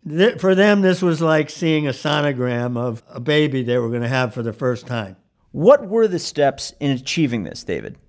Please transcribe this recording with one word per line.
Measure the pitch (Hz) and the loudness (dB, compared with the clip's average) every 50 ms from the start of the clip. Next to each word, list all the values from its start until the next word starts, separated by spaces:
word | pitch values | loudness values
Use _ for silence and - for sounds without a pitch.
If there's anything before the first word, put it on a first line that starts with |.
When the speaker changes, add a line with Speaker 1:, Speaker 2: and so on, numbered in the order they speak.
| _ 165 | _ -8
Speaker 1:
Th-, | 147 160 190 233 - - | 0 2 2 2 2 2
for | - 190 190 | 2 2 4
them, | 185 202 208 208 202 | 4 6 4 4 4
this | 190 185 185 180 | 4 2 2 2
was | 185 175 165 151 | 2 0 0 2
like | 165 160 156 156 151 143 | 2 2 2 2 0 -2
seeing | - - 180 160 160 151 151 143 | -6 -4 0 0 0 2 0 -2
a | |
sonogram | 127 - - 151 147 151 147 147 139 123 123 123 123 120 120 123 123 117 | -4 -4 -4 -2 -2 0 0 -2 -2 -2 -2 -2 -2 -2 -2 -2 -4 -2
of | 120 127 113 113 _ _ | -4 -4 -6 -8 _ _
a | - 139 | -16 -10
baby | 120 139 151 151 151 147 127 131 123 | -2 0 2 2 2 2 0 -2 -2
they | 117 120 127 | 0 0 0
were | 120 113 | 0 -2
gonna | 117 120 120 117 | -4 -4 -4 -2
have | 131 131 127 120 104 | 0 0 -2 -2 -4
for | 127 117 | -6 -6
the | 117 110 | -8 -6
first | - 139 127 123 110 - | -4 -4 -4 -4 -4 -6
time. | - 123 117 107 95 95 _ _ _ _ _ _ _ | -8 -6 -6 -6 -8 -12 _ _ _ _ _ _ _
Speaker 2:
What | - 123 151 214 285 285 - 185 | -8 0 6 6 6 6 4 -2
were | 202 226 226 214 | 0 2 2 2
the | 180 170 | 0 -4
steps | - - - - 143 139 131 135 - - - _ | -6 -6 -2 2 2 2 2 -2 -12 -14 -12 _
in | - 143 | -2 -2
achieving | 135 123 127 - - 175 160 131 117 113 92 | -2 -2 -4 -6 -2 0 0 0 0 -4 -6
this, | - - - - | -8 -10 -14 -8
David? | - 90 73 52 52 - - _ | -6 -6 -6 -6 -10 -16 -16 _